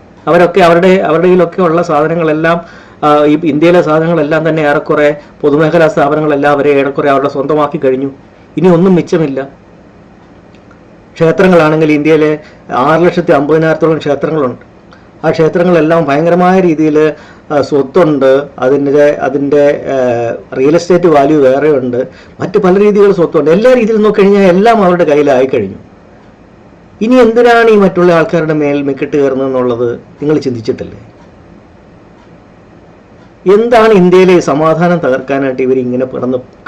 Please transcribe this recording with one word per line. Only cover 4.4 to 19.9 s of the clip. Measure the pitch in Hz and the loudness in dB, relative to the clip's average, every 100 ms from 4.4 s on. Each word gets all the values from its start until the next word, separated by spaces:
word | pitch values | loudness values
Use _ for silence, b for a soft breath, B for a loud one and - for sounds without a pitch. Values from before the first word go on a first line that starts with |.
| 160 | -2
തന്നെ | 156 | -2
ഏറെക്കുറെ | 147 147 147 151 147 151 B B | -2 -2 -2 0 0 -2 B B
പൊതുമേഖലാ | 151 147 156 170 156 | -2 0 0 2 0
സ്ഥാപനങ്ങളെല്ലാം | 165 147 151 156 143 143 | 0 -2 -2 -2 -2 0
അവരെ | 143 143 | 0 0
ഏറെക്കുറെ | 139 139 147 143 | 0 -2 -2 -2
അവരുടെ | 135 139 | 0 -2
സ്വന്തമാക്കി | 143 139 151 147 160 | -4 -4 -2 -2 -2
കഴിഞ്ഞു. | 131 131 139 135 B B B - | -2 -2 -6 -10 B B B -2
ഇനി | 180 | 2
ഒന്നും | 165 190 | 2 2
മിച്ചമില്ല. | 175 151 175 151 135 175 - - - - - - - - - - - - - - - - | 0 0 -2 -2 -6 -10 -16 -20 -20 -20 -20 -20 -20 -20 -20 -20 -20 -20 -20 -20 -20 -14
ക്ഷേത്രങ്ങളാണെങ്കിൽ | - 165 165 190 175 156 156 156 | -2 -2 2 2 2 2 0 0
ഇന്ത്യയിലെ | 151 151 156 151 151 B B B | 0 2 2 2 -2 B B B
ആറ് | 120 139 160 | -4 0 2
ലക്ഷത്തി | 175 175 160 | 0 0 0
അമ്പതിനായിരത്തോളം | 147 143 160 160 151 160 156 | 0 0 0 0 0 -2 -2
ക്ഷേത്രങ്ങളുണ്ട്. | 147 139 160 156 127 - - - - B B - | -4 -4 -4 -4 -4 -6 -18 -20 -20 B B -8
ആ | 160 | -4
ക്ഷേത്രങ്ങളെല്ലാം | 160 156 175 175 170 156 170 | 0 0 0 0 0 2 0
ഭയങ്കരമായ | 147 143 170 175 180 190 | 0 -2 0 0 2 2
രീതിയിൽ, | 180 151 156 151 156 - B B - | 0 0 0 0 0 -4 B B -6
ആ, | 147 | -4
സ്വത്തുണ്ട്, | 131 147 135 185 156 143 135 135 143 - | -2 -2 0 0 0 2 2 0 -2 -6
അതിൻ്റെ, | 131 139 143 147 147 - | -2 0 0 2 2 0
അതിൻ്റെ, | 131 143 139 147 143 - | -4 -4 -2 0 0 -2
ഏഹ്, | 131 | -4